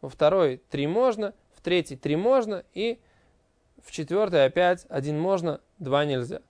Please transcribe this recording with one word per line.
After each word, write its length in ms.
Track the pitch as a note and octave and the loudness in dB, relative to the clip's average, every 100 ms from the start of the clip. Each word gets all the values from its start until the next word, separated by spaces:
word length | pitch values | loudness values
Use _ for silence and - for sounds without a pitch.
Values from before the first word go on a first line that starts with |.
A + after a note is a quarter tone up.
Во 80 | C#3 | -14
второй 520 | - D3+ F#3+ D#3+ B2+ _ | 0 2 4 2 0 _
три 180 | C#3+ C#3+ | -4 -2
можно. 460 | F#3+ B3+ G#3+ G3+ - _ | 2 0 0 -6 -8 _
В 80 | _ | _
третьей 340 | - F3+ D#3+ C3+ | -2 0 -2 -6
три 200 | - D3+ | -2 0
можно. 480 | G#3 C4 A3 G3 - | 2 2 2 -6 -10
И 260 | - A3 A#3 _ _ _ _ _ _ _ _ | -6 -6 -6 _ _ _ _ _ _ _ _
в 100 | - | -18
четвёртой 540 | - D3+ F3+ G#3 F3 C3+ | -12 -4 -2 2 4 4
опять 400 | E3 F3 F3+ - | 4 2 2 -4
один 300 | - C#3 D3+ | -6 -4 -2
можно, 420 | E3+ G3 E3+ C#3+ _ _ | 0 -2 -2 -6 _ _
два 260 | C#3+ C#3 | -2 0
нельзя. 380 | D3 C3 B2 E3 _ | 0 -2 -4 -10 _